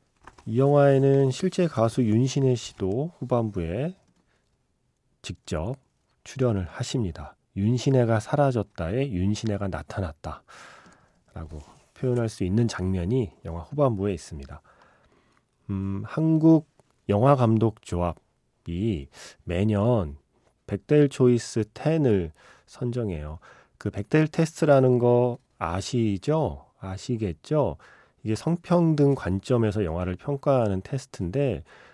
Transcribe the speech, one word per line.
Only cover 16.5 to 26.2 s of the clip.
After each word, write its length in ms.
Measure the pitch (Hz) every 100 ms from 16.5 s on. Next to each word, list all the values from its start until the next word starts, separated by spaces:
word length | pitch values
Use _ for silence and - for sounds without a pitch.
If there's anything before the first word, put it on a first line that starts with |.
| 160 - _ _ _ -
영화 260 | 101 131 139
감독 460 | 117 113 110 -
조합이 1300 | - 87 87 80 _ _ _ _ - 85 110 85 67 - - -
매년 760 | - 87 110 104 110 120 80 71 _ _ _ _ -
백델 440 | 101 - 147 143
초이스 560 | - 127 120 - - 107
텐을 580 | - 151 160 135 101 80 - - - _
선정해요. 760 | - 123 120 110 80 73 78 - - _ -
그 120 | 104
백델 380 | 98 101 151 156
테스트라는 720 | - 160 - 151 135 131 123
거 400 | 120 120 123 120 _ -
아시죠? 1080 | 82 90 - 127 113 95